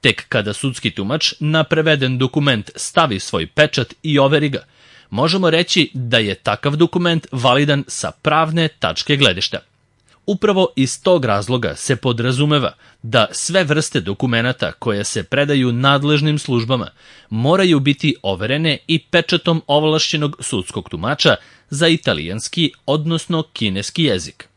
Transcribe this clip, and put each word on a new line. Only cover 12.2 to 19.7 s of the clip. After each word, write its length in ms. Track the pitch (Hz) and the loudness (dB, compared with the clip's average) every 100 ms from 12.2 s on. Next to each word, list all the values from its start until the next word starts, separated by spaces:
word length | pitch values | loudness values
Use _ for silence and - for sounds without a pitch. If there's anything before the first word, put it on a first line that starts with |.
| 120 127 147 151 123 - _ _ | -2 0 2 2 0 -6 _ _
da 260 | 113 117 107 | -2 2 2
sve 320 | - - 180 | -2 -2 0
vrste 380 | 165 151 156 - | 2 0 0 -4
dokumenata 680 | 90 101 131 117 120 127 82 | -4 -4 0 0 0 -2 -4
koje 320 | - 117 101 | -4 -4 -4
se 200 | 104 - | -4 -6
predaju 480 | 92 135 143 143 123 | -4 -2 2 2 2
nadležnim 680 | 120 139 139 143 151 151 151 | 2 2 2 2 0 2 -2
službama 480 | - 123 113 127 90 _ - - _ | 0 -2 0 -2 -4 _ -20 -20 _
moraju 500 | 110 127 185 185 156 | -2 2 4 4 4
biti 360 | 135 143 156 - | 2 0 0 -2
overene 560 | 95 92 104 143 160 143 - | -4 -4 -2 -2 -2 -2 -2
i 120 | 160 | -2
pečatom 640 | _ 175 165 175 - 165 | _ 0 2 -2 0 -2
ovlašćenog 720 | - | 0